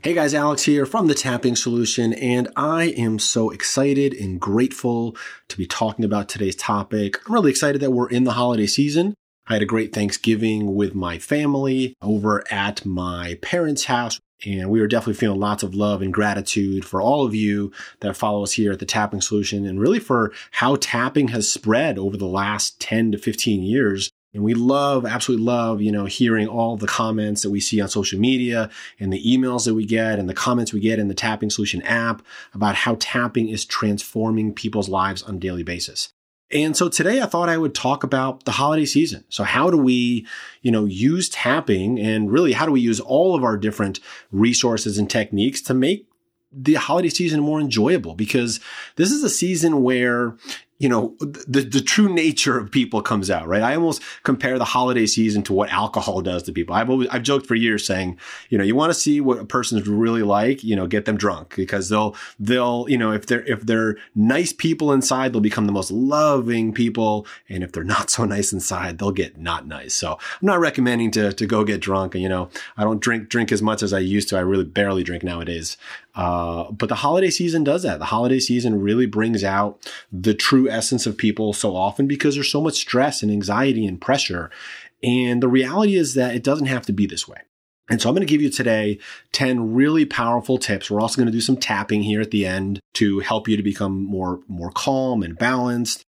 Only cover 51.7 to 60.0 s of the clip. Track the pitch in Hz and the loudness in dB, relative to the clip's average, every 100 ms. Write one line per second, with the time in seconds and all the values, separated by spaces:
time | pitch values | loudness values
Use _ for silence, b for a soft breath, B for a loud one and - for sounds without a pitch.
51.7 | 131 131 - 208 170 160 - 147 123 104 | 0 2 4 4 4 2 2 0 0 0
52.7 | 135 120 110 - 107 95 90 82 95 113 | 0 0 0 0 -2 0 -2 0 0 2
53.7 | 151 165 147 B B - 131 127 127 113 | 2 0 -2 B B -2 0 0 0 0
54.7 | 127 127 123 110 110 110 104 98 95 101 | 0 2 2 2 2 2 0 0 0 0
55.7 | 90 107 - 104 95 90 90 85 85 82 | 0 -2 -2 -2 -4 -2 -4 -6 -6 -2
56.7 | 95 117 131 123 127 120 139 - 117 113 | 0 0 0 0 -2 0 -2 0 0 2
57.7 | 107 - 95 92 85 B B B 110 98 | 0 -2 -2 -2 -8 B B B 2 4
58.7 | 120 156 160 - 147 135 120 104 131 117 | 4 2 0 2 2 2 0 0 -4 0
59.7 | 110 101 104 | -2 0 0